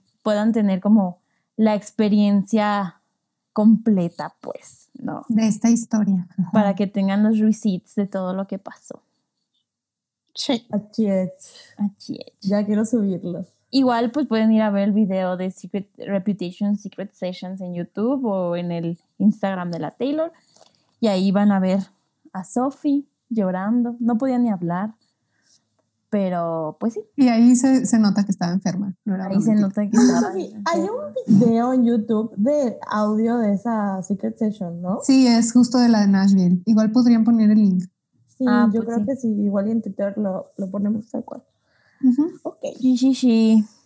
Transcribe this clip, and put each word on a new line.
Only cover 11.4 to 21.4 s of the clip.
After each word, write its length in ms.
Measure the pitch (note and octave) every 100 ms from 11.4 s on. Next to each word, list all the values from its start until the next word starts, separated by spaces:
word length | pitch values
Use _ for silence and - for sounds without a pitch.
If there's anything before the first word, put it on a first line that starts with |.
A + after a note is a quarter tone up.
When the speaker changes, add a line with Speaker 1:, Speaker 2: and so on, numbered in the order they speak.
| - - - -
Speaker 1:
Así 400 | G#3 - - - -
es. 240 | _ G3
Speaker 4:
Ya 160 | G3+ G#3
quiero 200 | G#3+ A3
subirlos. 640 | A#3+ G3+ F3 F3 F3+ F#3 _ _
Speaker 1:
Igual, 420 | C4+ B3+ A#3 A#3
pues, 160 | C4 B3+
pueden 240 | A3+ A3
ir 80 | A3
a 80 | G#3+
ver 160 | G3+ G3+
el 40 |
video 420 | G#3 G#3 F#3+ F#3 F3+
de 140 | F#3
Secret 380 | - F#3 G3+ G3 -
Reputation, 800 | - G3 F#3+ G3+ F3 F3+ G3+ G#3
Secret 340 | G3 - G3
Sessions 480 | - F#3 F#3 F#3 F#3+
en 120 | F3+
YouTube 500 | F3 F3 - A3 C#4 A#3+
o 300 | F#3+ F3+ F3
en 160 | F3
el 260 | E3+ E3+ E3+ _ -
Instagram 540 | G3 G3 G3 F#3 F3
de 80 | E3
la 120 | D#3
Taylor. 400 | - B3+ D#4 E4 - _ - - _ _ _
Y 60 | A3+
ahí 240 | F#3+ F#3+
van 180 | G3